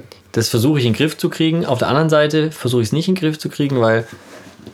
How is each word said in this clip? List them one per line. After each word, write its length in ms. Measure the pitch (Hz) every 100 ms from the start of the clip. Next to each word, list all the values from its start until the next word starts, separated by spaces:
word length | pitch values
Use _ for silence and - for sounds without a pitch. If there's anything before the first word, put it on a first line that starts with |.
| - - _
das 160 | 117 107
versuche 320 | 120 123 151
ich 60 | 120
in 80 |
den 40 | 110
Griff 200 | 156 -
zu 120 | 165
kriegen. 360 | - 160 165 175
Auf 140 | 123
der 100 | -
anderen 200 | 131 160
Seite 420 | 151 151 151 151
versuche 280 | 151 123 123
ich's 120 | 110
nicht 160 | 147 165
in 60 | 185
den 40 |
Griff 180 | 156 156
zu 120 | 156
kriegen, 320 | - 143 135
weil 260 | 113 113 113 - - - - - -